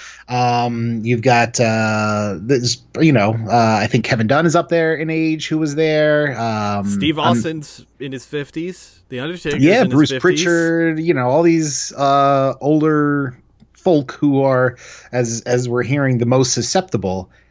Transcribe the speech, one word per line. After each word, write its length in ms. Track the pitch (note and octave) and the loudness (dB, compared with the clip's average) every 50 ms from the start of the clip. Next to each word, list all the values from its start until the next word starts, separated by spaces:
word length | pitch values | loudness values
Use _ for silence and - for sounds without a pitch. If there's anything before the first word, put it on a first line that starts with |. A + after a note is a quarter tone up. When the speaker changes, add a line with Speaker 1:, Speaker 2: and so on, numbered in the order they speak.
| - - - - - - B2 | -20 -20 -20 -20 -12 -6 -4
Speaker 1:
Um, 680 | B2 B2 A#2+ A#2+ A#2+ A#2+ A#2+ A#2+ A#2 A#2 A#2 A#2 A2+ G#2+ | -2 0 0 0 0 -2 -2 -4 -4 -4 -4 -4 -4 -2
you've 180 | A#2 B2 A2+ G#2+ | -2 -2 0 2
got, 380 | G#2 A#2 A#2+ A#2 A#2 - B2+ | 2 2 2 2 0 0 0
uh, 720 | A#2+ A2+ A2 A2+ A2 A2 G#2+ G#2+ G#2+ G#2+ G#2+ G#2 G#2 G#2 G2 D#2+ | 0 0 2 0 0 0 0 0 0 0 -2 -2 -2 -4 -6 -6
this, 380 | G2 A#2+ C#3 B2 A#2+ A#2+ - - _ _ - - | -2 -2 -2 0 0 -2 -6 -6 _ _ -4 2
you 120 | D#3+ D#3+ C#3 | 2 4 4
know, 200 | A2 G2+ G#2+ A2+ A2+ A2+ G2+ | 4 2 2 0 -2 -4 0
uh, 300 | A#2 A#2+ A2+ A2 A2 G#2 | 2 2 4 4 2 2
I 60 | G#2 | 0
think 180 | A2 - A#2+ - | 0 0 -2 0
Kevin 220 | - - A2 A2+ | 0 -2 0 0
Dunn 180 | G#2+ C3+ D3+ E3 | 0 2 2 2
is 120 | E3+ D3 | 2 2
up 120 | E3+ E3 - | 0 0 0
there 260 | E3+ E3 D#3+ D#3+ D#3+ | 0 0 0 0 -2
in 120 | C#3 D#3+ D#3+ | -2 -4 -4
age 380 | D#3+ D#3+ D#3+ D#3+ D#3+ D#3 D3+ | -2 -2 -2 -2 -2 -4 -6
who 120 | - D#3+ D#3 | -6 -4 -2
was 180 | D#3+ D3 C#3+ | -2 -2 -2
there. 600 | D3+ D#3+ D#3 D3+ D3+ D3+ D3+ D3+ D3 D3 C#3+ B2+ | -2 0 0 2 2 2 2 2 2 0 -2 -2
Um, 480 | A2 A#2 A2+ A2 G#2+ G#2 G#2 G#2 G2+ G2 G2+ | -4 -4 -4 -2 -2 -2 -2 -2 -2 -4 -4
Speaker 2:
Steve 280 | G2+ G2 C#3+ D3+ D#3 | -4 -2 -2 -2 -2
Speaker 1:
I'm 120 | D#3 D3 E3 - | 0 0 0 0
Speaker 2:
Austin's 500 | A#2 A2 E3 D#3+ D#3 D3 - - - - _ _ - | 0 0 -4 -6 -8 -12 -14 -20 -20 -20 _ _ -14
in 100 | C#3+ C#3 | -14 -12
his 160 | C3+ B2+ - | -12 -12 -14
fifties. 720 | - - D3 C#3+ - - D#3+ E3 F3+ F3 - - - - _ _ _ | -10 -8 -8 -8 -8 -10 -10 -10 -10 -10 -14 -18 -20 -20 _ _ _
The 120 | B2+ A#2+ | -12 -10
Undertaker's 420 | C3+ D#3+ F3+ E3+ - D#3 D3 C#3+ C3+ | -8 -8 -10 -8 -6 -4 0 2 4
Speaker 1:
Yeah, 200 | E3 G#3 B3+ A#3 | 4 4 4 2
Speaker 2:
in 40 | |
his 80 | - - | 2 2
Speaker 1:
Bruce 160 | D3 D3+ C3 | 2 2 2
Speaker 2:
fifties. 100 | C3+ B2+ | 0 0
Speaker 1:
Pritchard, 760 | - F3+ E3 D3+ F3+ F3 E3+ E3+ E3 E3 E3 E3 E3 E3 D#3+ D#3 | 2 2 2 2 2 2 2 2 2 2 0 2 0 0 0 -2
you 160 | E3 E3+ D#3+ | 0 0 0
know, 140 | C3+ B2 B2 | 0 2 2
all 140 | C3+ D#3 E3+ | 2 4 4
these, 480 | E3+ E3 D#3+ D#3 D3 C3+ - - - - | 4 4 2 0 -2 -4 -6 -8 -10 -4
uh, 640 | - C#3 C#3 C#3 C#3 C#3 C#3 C#3 C3+ C3+ C3+ B2+ - | -2 0 2 4 4 4 4 4 2 2 0 -2 -2
older 800 | - C#3+ D#3 D#3 D#3 D#3 D3+ D3+ D3 D3 C#3+ C#3+ C#3 C3 C3 - _ _ _ _ - _ _ | -2 0 2 2 2 2 2 2 0 0 0 -2 -2 -4 -8 -12 _ _ _ _ -20 _ _
folk 380 | _ - F#3+ E3+ D3 C3+ - - | _ 0 2 2 2 2 -2 -6
who 300 | - D3 D3 C#3 C3+ C3+ | -2 0 2 2 2 2
are, 340 | C3+ C3 B2+ B2+ B2+ B2 - - - - - - - B2 | 2 2 2 2 0 -2 -4 -20 -20 -20 -20 -20 -6 -4
as, 300 | B2+ B2 A2+ A#2 A2+ - | -2 -2 -2 -4 -8 -4
as 260 | B2+ B2 B2 A#2+ A#2+ | -2 -2 0 0 -2
we're 140 | A#2+ B2 A2+ | -2 -2 -2
hearing, 340 | G#2 C#3 D3 C#3 C3 B2+ A#2+ | 0 0 0 0 0 0 0
the 80 | A#2+ | 0
most 260 | A#2 B2+ C3 C3 B2+ - | 2 2 2 2 0 0
susceptible. 800 | A#2+ A2+ - - F#3+ F#3 - - G#2 F#2 F#2+ F#2 F#2 F#2 _ _ _ _ _ | -4 -4 -2 -2 -2 -2 -2 -6 -4 -4 -4 -6 -6 -8 _ _ _ _ _